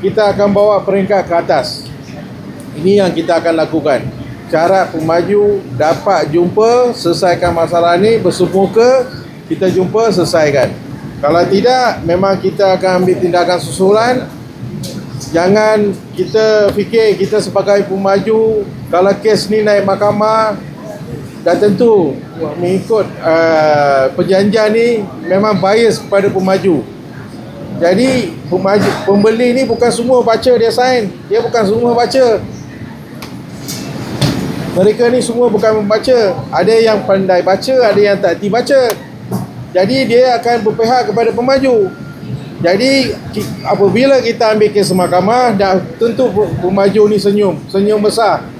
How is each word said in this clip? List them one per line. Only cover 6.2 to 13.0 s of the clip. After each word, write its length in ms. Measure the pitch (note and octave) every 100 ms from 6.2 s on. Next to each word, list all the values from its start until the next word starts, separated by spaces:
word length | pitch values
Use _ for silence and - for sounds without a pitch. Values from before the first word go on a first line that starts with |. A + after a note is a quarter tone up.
| D3+ D#3+
jumpa, 560 | F3 F#3+ A3 A#3+ B3
selesaikan 640 | A#3 - D#3 F#3 E3+ F3 E3
masalah 400 | D#3+ E3+ E3+ F3
ni 240 | G#3 A3+
bersemuka, 880 | F#3 D3+ F3 F3+ F#3 G#3+ A#3+ C4 B3 - - - -
kita 240 | E3 F#3
jumpa, 400 | F3+ F3+ G#3+ A3+
selesaikan. 560 | F#3 D#3+ E3 D3+ C#3 B2 - - - - -
Kalau 240 | C#3+ E3 F3
tidak, 560 | G3 B3 B3+ A#3+ -
memang 320 | E3 F3 G3 F#3+
kita 320 | F#3 D#3+ G3 F#3
akan 320 | F#3 F#3